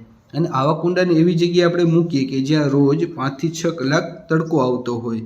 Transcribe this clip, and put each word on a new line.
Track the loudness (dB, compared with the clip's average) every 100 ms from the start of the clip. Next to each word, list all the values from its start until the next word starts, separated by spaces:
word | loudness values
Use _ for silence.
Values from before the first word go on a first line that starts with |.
| -18 -20 _
અને | -4 -2
આવા | 0 0
કુંડાને | 0 -2 0 2
એવી | 4 4
જગ્યાએ | 2 2 2 2
આપણે | 2
મૂકીએ | 2 2 2 0 -2
કે | -2
જ્યાં | 0 0 2
રોજ | 2 2 2 -2 -4
પાંચથી | -6 -4 -6
છ | -2 -4
કલાક | -4 -2 -2 -2 -8 -2
તડકો | -2 0 0
આવતો | 0 0 -4 -6
હોય, | -4 -6